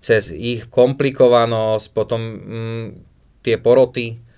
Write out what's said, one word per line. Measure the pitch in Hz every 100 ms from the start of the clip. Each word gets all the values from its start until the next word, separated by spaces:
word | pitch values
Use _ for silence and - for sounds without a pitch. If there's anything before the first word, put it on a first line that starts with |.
cez | - 110 90
ich | 78 120 117 -
komplikovanosť, | - 123 135 139 135 127 120 117 113 110 110 -
potom, | - 107 113 113
mm, | 104 101 113 113 113 113 - - _ _ _ -
tie | 113
poroty, | 117 123 123 127 117 113 -